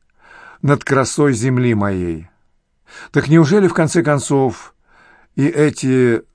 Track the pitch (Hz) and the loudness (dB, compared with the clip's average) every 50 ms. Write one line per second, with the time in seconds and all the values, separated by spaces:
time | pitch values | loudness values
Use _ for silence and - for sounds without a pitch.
0 | _ _ _ _ _ _ - - - - - _ - 135 143 - - - 139 135 | _ _ _ _ _ _ -20 -20 -20 -20 -14 _ -2 0 0 0 0 -2 0 0
1 | 131 - - - 147 143 131 101 113 135 127 123 127 120 113 104 101 101 98 92 | 0 -2 -2 0 0 0 0 0 -2 -2 0 0 0 0 0 0 -2 -2 -4 -4
2 | 90 87 82 80 82 - _ _ _ _ _ _ _ _ _ _ _ _ - - | -4 -6 -6 -8 -12 -16 _ _ _ _ _ _ _ _ _ _ _ _ -20 -20
3 | - - - 147 - 135 151 165 165 135 180 208 196 175 170 - 165 151 - 170 | -20 -6 -4 -4 0 4 4 4 4 4 4 2 2 2 2 0 -2 0 0 0
4 | 117 147 147 139 123 - 143 139 135 127 104 - - - _ _ _ _ _ _ | 0 0 -2 -2 -2 -2 0 0 0 -2 -4 -8 -14 -20 _ _ _ _ _ _
5 | _ _ _ _ _ _ _ - 135 147 - 143 151 147 - - - 131 131 127 | _ _ _ _ _ _ _ -2 -2 0 0 0 0 0 0 -2 -4 -2 0 2
6 | 127 120 117 110 - _ _ | 2 2 0 -2 -4 _ _